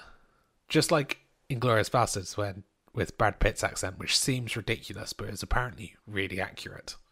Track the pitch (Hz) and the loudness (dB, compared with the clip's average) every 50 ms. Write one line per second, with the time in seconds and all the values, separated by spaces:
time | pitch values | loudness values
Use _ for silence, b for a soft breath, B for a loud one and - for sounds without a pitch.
0 | b b b b b b b b b b b b _ - - 156 - - 175 151 | b b b b b b b b b b b b _ 0 2 2 4 4 4 2
1 | 139 - - - _ _ _ _ _ - 135 117 120 127 113 107 101 - - 123 | 2 0 -4 -8 _ _ _ _ _ -6 -4 0 2 4 6 4 4 4 4 4
2 | 113 - - 104 87 - - 107 101 101 92 101 - _ _ _ _ _ - - | 4 2 2 -2 -4 -4 -4 -2 -2 -2 -4 -8 -14 _ _ _ _ _ -4 -2
3 | 90 - - - 113 104 - - - 110 - - - 98 - - - 92 95 92 | -2 -2 0 2 2 2 4 4 4 4 4 2 0 -2 -2 -2 -4 -4 -4 -6
4 | 90 - - - - 143 131 127 117 110 - 117 98 - 110 - - - 98 107 | 0 2 2 4 4 2 0 0 -2 -4 -4 -4 -2 -2 -2 -2 -4 -8 -10 -10
5 | 107 - - - 101 107 107 - - - - 123 123 123 87 90 95 82 - _ | -10 -10 -8 -8 -8 -8 -8 -8 -4 0 0 0 0 0 -4 -10 -12 -14 -16 _
6 | _ 110 104 95 98 - 92 92 98 98 - - - - - - - - - - | _ -6 -4 -4 -2 -2 -2 -4 -4 -4 -6 -10 -12 -12 -12 -12 -12 -14 -14 -14
7 | - _ | -18 _